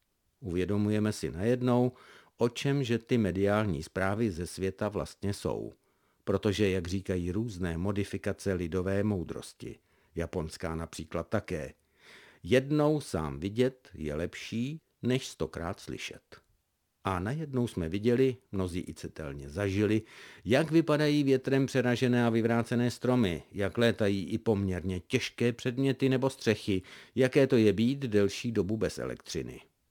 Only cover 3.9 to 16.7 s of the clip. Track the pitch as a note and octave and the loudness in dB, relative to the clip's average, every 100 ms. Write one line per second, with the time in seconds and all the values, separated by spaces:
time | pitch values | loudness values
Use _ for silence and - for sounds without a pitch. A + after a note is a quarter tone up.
3.9 | F#2 F#2+ G#2 A2+ E2+ E2+ - F#2+ - G#2 | -2 0 0 -2 -2 -8 -4 -4 -2 -4
4.9 | G2+ C#2+ - G2 G2 D#2 A1 A1 - _ | -4 -6 -6 -6 -2 -2 -4 -6 -14 _
5.9 | _ _ _ - G2 A2 F#2+ G2+ F#2 F2 | _ _ _ -2 0 2 2 2 2 -2
6.9 | G2 F#2+ F#2 F2 F#2 A#2+ F2+ F2+ E2 G2 | -4 -2 -2 0 -2 -4 -4 -4 -2 -2
7.9 | G2+ G2 G2 G2+ - G2+ F2+ F2 F#2 F#2 | -2 -4 -4 -6 -4 -2 -2 -2 -2 0
8.9 | G2 G#2 G2 D2+ - - - A2+ A2 _ | 0 0 -2 -4 -8 -12 -14 -14 -16 _
9.9 | _ _ E2 E2 F#2 D#2+ - E2+ D#2+ E2 | _ _ -8 -4 -4 -6 -6 -6 -6 -8
10.9 | - D#2+ E2+ - A2 - E2 C2+ - _ | -10 -8 -8 -4 -4 -4 -8 -8 -14 _
11.9 | _ - - - - F2 B2 C#3 D3+ D3 | _ -20 -20 -20 -12 2 2 4 2 2
12.9 | D3+ - F2 D2+ C#2 F#2+ A2 B2 - - | 2 -2 -4 -4 -4 -4 0 0 0 -18
13.9 | - D2+ D2+ F2 - - A2+ B2+ D#3 _ | -8 -6 -4 -4 -6 -8 -6 -6 -8 _
14.9 | - A#2+ C3 - - D#2 D#2 E2+ G#2 - | -6 -2 -2 -2 -6 -6 -4 -8 -8 -10
15.9 | - - - _ - _ _ _ | -10 -10 -14 _ -20 _ _ _